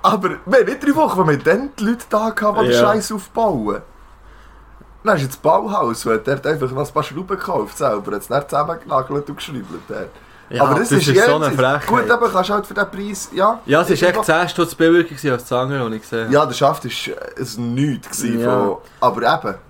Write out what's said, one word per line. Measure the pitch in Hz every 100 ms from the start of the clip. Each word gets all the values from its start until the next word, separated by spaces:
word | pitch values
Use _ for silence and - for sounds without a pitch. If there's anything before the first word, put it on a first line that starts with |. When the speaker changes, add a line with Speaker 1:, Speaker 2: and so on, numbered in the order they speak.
Speaker 1:
Aber | 185 214 185 -
wir | 180 254
haben |
nicht | 202 277
drei | 285
Wochen, | 302 294 185 160
wir |
haben | 143
dann | 151 196 277 -
die |
Leute | 208 233 -
da | 214 226
gehabt, | 220 208 208
die |
den | 127
Speaker 2:
Ja. | 120
Speaker 1:
Scheiß | - 214 -
aufbauen. | 214 - - 220 143 104 104 - - - - - - - - - - - -
Dann | 214
ist | 180
jetzt | 135
das | -
Bauhaus | - 190 214 202 127 113
und | 120
hat | 110 135
dort | 139
einfach | 147 156 127
noch | 131 139
ein |
paar | 151
Schrauben | 147 143 185 196
gekauft | - 165 - -
selber, | 139 104 98
hat | 101
es | -
dann | 127 143
zusammengenagelt | 143 147 165 - 143 127 147 143
und |
geschribbelt. | 147 - 127 92 82 -
Dort. | 107 87 - - - -
Speaker 2:
Ja, | -
Speaker 1:
Aber | 143 147
das | 233
Speaker 2:
das | -
Speaker 1:
ist | 143
Speaker 2:
ist | 127
so | -
eine | 151
Speaker 1:
jenseits. | 147
Speaker 2:
Frechheit. | 131 127 143 -
Speaker 1:
Gut, | 233 220
aber | 240 233
kannst | 190 185
du |
halt | 208 202
für |
den | 208 196
Preis, | 190 202 196 -
ja. | 185 202 233
Speaker 2:
Ja, | - 147
es | 175
ist | 147
echt | 175
Speaker 1:
Irgendwo- | 180
Speaker 2:
zehn | 190 160 175
Stutz | - 165
billiger | - 165 170 165
gewesen | 139 143
als | 123
das | - 123
andere, | 131 139
was | 117
ich | 110
gesehen | - 113
habe. | 113
Speaker 1:
Ja, | 139
der | 151
Schaft | 123 143 147
ist, | 123 - -
äh, | - - -
ein | - 110 120
Nichts | 120 147 123 - -
gewesen | 117 117
Speaker 2:
Ja. | 120 127
Speaker 1:
von, | 101 90 - -
aber | - 101
eben | 117 160 107 95